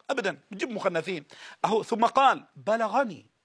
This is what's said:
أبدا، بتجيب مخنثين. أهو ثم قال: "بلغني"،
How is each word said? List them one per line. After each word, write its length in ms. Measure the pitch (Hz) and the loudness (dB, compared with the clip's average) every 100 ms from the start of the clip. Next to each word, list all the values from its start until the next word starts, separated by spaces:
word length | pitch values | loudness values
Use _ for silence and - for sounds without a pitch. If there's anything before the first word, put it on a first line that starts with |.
| - | -6
أبدا، 300 | 269 196 151 _ | -4 -2 -6 _
بتجيب 180 | 196 269 | -8 -6
مخنثين. 540 | 214 196 170 160 175 - - - - 160 | -2 -2 -2 -4 -8 -10 -20 -20 -6 -2
أهو 180 | 214 | 0
ثم 220 | - 220 226 | -2 0 2
قال: 400 | - 269 175 - - | 6 4 4 -4 -10
"بلغني"، 680 | 131 226 220 220 262 139 - _ | -4 -2 0 0 -2 -4 -18 _